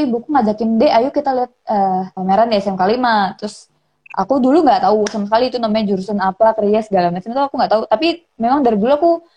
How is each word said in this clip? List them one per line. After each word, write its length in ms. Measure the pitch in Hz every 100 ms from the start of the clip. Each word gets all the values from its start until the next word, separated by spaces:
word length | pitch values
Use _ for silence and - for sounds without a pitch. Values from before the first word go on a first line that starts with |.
| 294
ibuku 240 | 233 240
ngajakin, 400 | 285 214 214 226 226
"Dek, 140 | 294
ayo 160 | 233 262
kita 240 | 294 277
lihat, 180 | 254 247 _ -
eh, 360 | 208 190 185 190
pameran 400 | - 185 196 233
di 20 | 208
S 80 | 202
M 80 | 190
K 60 | 185
lima." 480 | 247 247 214 185
Terus 400 | - 208 - - _ _ _ -
aku 240 | - 190 269
dulu 240 | 254 311
nggak 240 | 294 196 185
tahu 240 | 214 208
sama 160 | 220 202
sekali 240 | 220 254
itu 80 | 247
namanya 320 | 220 220 202
jurusan 320 | 190 190 202
apa, 320 | 190 185 220
Kria 320 | 220 208 214 220
segala 240 | 196 175
macam 240 | 175 220
itu 80 | 254
aku 140 | 277 277
nggak 140 | 214
tahu. 80 | 214 -
Tapi 180 | 320 330 330 _ -
memang 240 | 233 277
dari 160 | 247 214
dulu 160 | 233
aku 180 | 294 339 330 -